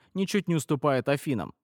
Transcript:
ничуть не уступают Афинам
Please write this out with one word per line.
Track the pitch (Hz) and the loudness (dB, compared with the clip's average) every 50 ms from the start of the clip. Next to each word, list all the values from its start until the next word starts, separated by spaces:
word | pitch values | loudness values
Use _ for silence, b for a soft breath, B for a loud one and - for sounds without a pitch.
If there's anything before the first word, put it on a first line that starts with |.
| b b b | b b b
ничуть | 185 196 - - 202 - - | -4 -4 0 0 -2 0 0
не | 170 | 0
уступают | 156 - - 156 131 - 147 135 127 - - | 0 0 0 -2 0 2 2 2 2 2 0
Афинам | 143 143 - 160 131 104 76 - - _ | 0 0 0 -2 -2 -2 -4 -6 -10 _